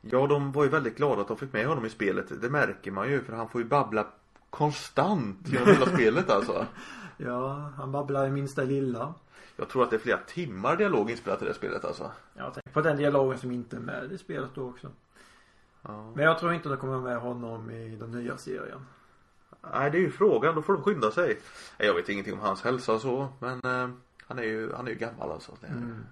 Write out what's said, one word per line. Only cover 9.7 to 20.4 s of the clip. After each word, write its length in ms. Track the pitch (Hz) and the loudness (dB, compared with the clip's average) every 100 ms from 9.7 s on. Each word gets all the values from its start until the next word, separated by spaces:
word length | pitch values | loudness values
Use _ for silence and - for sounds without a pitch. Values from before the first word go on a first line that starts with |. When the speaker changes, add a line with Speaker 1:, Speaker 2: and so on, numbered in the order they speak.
| 127 | 2
Speaker 1:
att 60 | 123 | 4
det 60 | 110 | 4
är 40 | |
flera 180 | 120 98 | 2 0
timmar 580 | - - 165 92 113 170 | 0 -6 -6 -2 0 2
dialog 340 | 208 147 107 | 4 4 2
inspelat 300 | 117 - 95 | -2 -2 -2
i 40 | 101 | -2
det 80 | |
spelet, 320 | - - - - | -4 -4 -4 -4
alltså. 260 | - - - - | -6 -8 -12 -20
Speaker 2:
Ja, 180 | - - | -12 -10
tänk 200 | - - | -10 -4
på 80 | 156 | 0
den 160 | 160 143 | 2 2
dialogen 400 | 143 143 135 123 | 4 4 4 0
som 120 | 127 | -4
inte 240 | 123 120 117 | -6 -6 -10
är 40 | |
med 320 | 117 - 131 | -8 -8 -10
i 60 | 190 | -12
spelet 320 | - 156 135 139 | -10 -8 -8 -8
då 140 | 127 | -10
också. 180 | 123 - - _ - - - _ _ _ _ | -10 -16 -18 _ -20 -20 -20 _ _ _ _
Speaker 1:
Ja. 300 | - 107 110 120 | -14 -14 -10 2
Speaker 2:
Men 100 | 156 | 4
jag 140 | 165 | 4
tror 140 | 170 | 2
inte 160 | 170 151 | 0 -2
de 80 | 135 | -4
kommer 220 | 131 131 | -2 -4
med 180 | 127 120 | -2 -4
honom 540 | 120 120 117 113 113 | -4 -6 -8 -8 -10
i 240 | 113 113 110 | -10 -10 -10
den 160 | 113 | -10
nya 260 | 120 120 - | -6 -6 -8
serien. 480 | - 95 - - 131 - _ _ _ _ _ - - | -8 -8 -8 -12 -16 -20 _ _ _ _ _ -20 -6
Speaker 1:
Nej, 180 | - 139 | 0 2
det 60 | 165 | 2
är 40 | |
ju 100 | 175 | 2
frågan. 440 | - 202 123 | 4 6 6